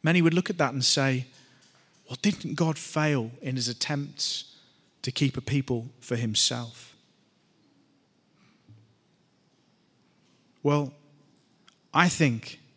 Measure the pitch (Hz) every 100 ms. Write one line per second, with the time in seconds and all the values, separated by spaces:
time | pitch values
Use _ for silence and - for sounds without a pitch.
0 | 156 175 170 170 180 180 139 131 127 -
1 | 135 131 127 - _ _ _ _ _ _
2 | - 127 208 - - 147 165 151 - 156
3 | 151 143 113 123 139 127 117 120 - 143
4 | 143 - - - - - _ _ _ _
5 | - - 139 131 - 143 131 120 120 -
6 | - 117 110 107 - 120 117 - - -
7 | _ _ _ _ _ _ _ _ _ _
8 | _ _ _ _ _ _ _ - _ _
9 | _ _ _ _ _ _ _ _ _ _
10 | _ _ _ _ _ _ 143 147 143 -
11 | _ _ _ _ _ _ _ _ _ 147
12 | 175 - 151 113 - - _